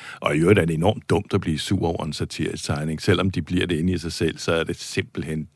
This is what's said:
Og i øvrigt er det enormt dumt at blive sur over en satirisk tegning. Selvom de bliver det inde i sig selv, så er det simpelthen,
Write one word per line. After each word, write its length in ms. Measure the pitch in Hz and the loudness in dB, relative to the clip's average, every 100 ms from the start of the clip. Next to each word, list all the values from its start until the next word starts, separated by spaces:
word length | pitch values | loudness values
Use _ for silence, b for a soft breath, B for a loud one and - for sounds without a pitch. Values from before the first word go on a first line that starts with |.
| B B | B B
Og 160 | - 76 | 0 4
i 40 | |
øvrigt 200 | 85 101 | 6 6
er 60 | 85 | 4
det 80 | |
enormt 360 | 80 92 - - | 2 2 0 2
dumt 240 | 85 - | 0 2
at 80 | 101 | -2
blive 180 | 87 76 | 0 -2
sur 280 | - 95 85 | 0 0 0
over 180 | - 78 | -2 -4
en 80 | |
satirisk 500 | - - - 78 - | -6 -6 -4 -4 -4
tegning. 380 | - 76 78 78 | -4 -4 -2 -2
Selvom 280 | - 87 95 | 2 2 2
de 100 | 92 | -2
bliver 240 | 78 90 - | -2 0 0
det 80 | 78 | 2
inde 140 | 90 | 2
i 40 | 87 | 0
sig 140 | 82 | -2
selv, 260 | - 82 - | -2 -2 -2
så 160 | - | 0
er 100 | 82 | 0
det 160 | 80 85 | 0 -4
simpelthen, 680 | - - - - 76 78 76 | -6 -6 -6 -6 -4 -4 -6